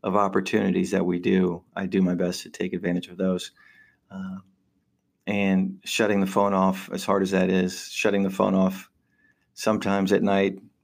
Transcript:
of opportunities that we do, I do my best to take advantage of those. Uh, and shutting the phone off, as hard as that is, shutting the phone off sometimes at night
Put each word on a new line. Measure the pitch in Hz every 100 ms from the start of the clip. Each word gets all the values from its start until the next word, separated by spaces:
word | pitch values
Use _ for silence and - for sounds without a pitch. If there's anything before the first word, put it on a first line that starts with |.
of | 104 98
opportunities | 98 98 95 107 98 95 90
that | 95 90
we | 87
do, | 90 95 90 87 _ -
I | 95
do | 95
my | 92
best | 90 90 87
to | -
take | - 92
advantage | 92 92 90 85
of | 90
those. | 95 92 - _ - - _ _ _
Uh, | 98 95 95 - _ _ _ _ _ _ _ -
and | 101 98 95 95 -
shutting | - - 107 101
the | 95
phone | 101 101
off, | 98 95 95 -
as | 98
hard | - 98
as | 95
that | 95 92
is, | 92 92 - -
shutting | - 107 101
the | 98
phone | 95 101
off | 95 95 95 - _ _ _ _ _ _
sometimes | - - 107 101 98 95
at | 101
night | 101 98 98 - - _